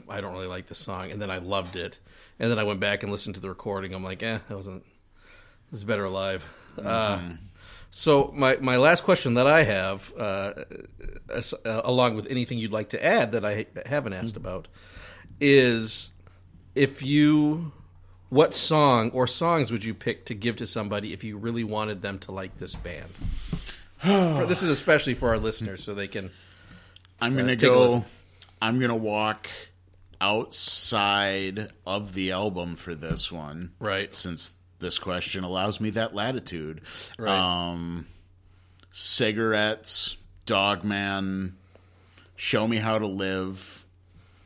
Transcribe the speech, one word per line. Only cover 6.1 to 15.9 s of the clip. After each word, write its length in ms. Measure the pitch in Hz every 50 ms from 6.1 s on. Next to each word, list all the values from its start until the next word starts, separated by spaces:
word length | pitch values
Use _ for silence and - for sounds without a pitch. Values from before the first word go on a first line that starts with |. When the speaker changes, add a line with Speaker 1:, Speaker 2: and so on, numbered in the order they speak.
| 95 95 95 98 95 92 - - - - - - -
Speaker 1:
Uh, 400 | - - - 113 113 110 104 101
Speaker 2:
Mm-hmm. 160 | 92 87 87 85 82 - - - - - - - - - -
Speaker 1:
so 400 | - - - 160 147 139 139 - -
my, 220 | 143 139 131 131
my 180 | - 135 131 127
last 260 | 123 131 156 175 - -
question 300 | - 180 - - 131 117
that 120 | 120 127
I 160 | 139 151 160 -
have, 480 | 120 104 95 92 98 98 95 - - -
uh, 360 | - 113 104 95 98 98 101 - 71 69 - - - - - - - - - - - - - -
as-, 200 | - 117 - - - -
uh, 160 | 113 110 110 -
along 300 | 120 127 127 123 123 110
with 140 | 107 104 -
anything 280 | 131 127 120 - 127
you'd 160 | 117 110 107 104
like 160 | 110 107 -
to 140 | - - -
add 280 | 165 208 226 131 107
that 140 | 107 113 101
I 220 | 104 104 107 110 - - - -
haven't 280 | - 139 147 131 110 95
asked 220 | 92 113 113 104
Speaker 2:
Mm-hmm. 100 | - 110
Speaker 1:
about, 200 | 95 92 90 - - - - - - - - - - - - - - - -
is 720 | 143 143 139 139 127 123 117 113 113 110